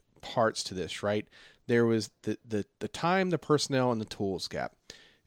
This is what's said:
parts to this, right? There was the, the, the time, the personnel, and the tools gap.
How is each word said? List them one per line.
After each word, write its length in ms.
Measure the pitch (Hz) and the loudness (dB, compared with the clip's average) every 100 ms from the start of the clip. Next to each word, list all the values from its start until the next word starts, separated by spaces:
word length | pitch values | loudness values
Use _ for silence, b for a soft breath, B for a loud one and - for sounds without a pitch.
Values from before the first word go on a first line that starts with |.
| _ _ | _ _
parts 400 | - - 110 - - | -6 2 2 2 -6
to 80 | 92 | -6
this, 260 | 80 - | -6 -4
right? 260 | 101 107 - b b b - | -2 -2 -4 b b b 2
There 200 | 120 117 | 4 6
was 240 | 113 104 - | 4 0 -6
the, 160 | - 107 120 | -6 -6 -4
the, 180 | 107 98 _ | -6 -6 _
the 80 | - | -10
time, 440 | - 165 190 185 | -2 0 2 2
the 80 | 160 | 0
personnel, 520 | - 151 - 135 123 | 2 2 2 0 2
and 80 | 113 | 0
the 60 | 107 | -4
tools 420 | - 101 87 - | -4 -4 -4 -6
gap. 280 | 78 60 - b b b b | -6 -8 -10 b b b b